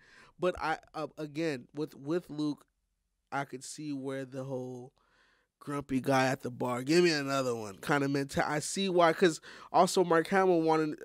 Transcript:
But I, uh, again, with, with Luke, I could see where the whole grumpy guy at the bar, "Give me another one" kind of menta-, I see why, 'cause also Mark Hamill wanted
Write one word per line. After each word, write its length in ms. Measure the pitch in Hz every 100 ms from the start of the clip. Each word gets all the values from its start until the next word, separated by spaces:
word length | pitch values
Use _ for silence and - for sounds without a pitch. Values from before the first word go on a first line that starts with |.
| _ - - -
But 160 | 180 -
I, 160 | 151 160 - 156
uh, 120 | 147 -
again, 500 | 156 143 165 131 127 143
with, 200 | 151 -
with 340 | 139 175 -
Luke, 360 | 147 151 - _ _ _ _ _ _ -
I 120 | 135 139
could 180 | 135
see 300 | - - 151
where 320 | 139 135 135 131
the 180 | 135
whole 480 | 135 127 127 123 127 _ _ _ _ _ _ _
grumpy 420 | - 143 135 131
guy 240 | 131 131 131
at 160 | 139
the 80 | 120
bar, 300 | 123 123 123
"Give 180 | 131 170
me 100 | 175
another 440 | 151 139 135 127 117
one" 200 | 107 95
kind 260 | - 143
of 80 | 139
menta-, 340 | 139 139 175 -
I 140 | 151
see 300 | - 196 196
why, 240 | 175 165
'cause 260 | 160 185 156 - - -
also 320 | 151 180 196
Mark 240 | 170 165 160
Hamill 360 | 196 190 170
wanted 340 | 160 160 156 -